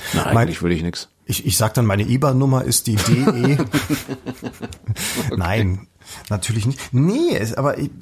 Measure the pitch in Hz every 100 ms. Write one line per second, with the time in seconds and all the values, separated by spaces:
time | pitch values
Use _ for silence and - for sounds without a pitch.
0 | - - - 113 117 82 87 85 85 -
1 | - _ - - - - 110 - 113 101
2 | 104 127 147 131 139 131 127 117 - 107
3 | 92 120 147 123 127 143 127 147 - 147
4 | - 131 - - 123 - 117 - - 107
5 | - - 143 104 87 107 98 95 - _
6 | - - - 104 - 110 107 135 - 123
7 | 160 247 339 240 110 - 139 - 143 -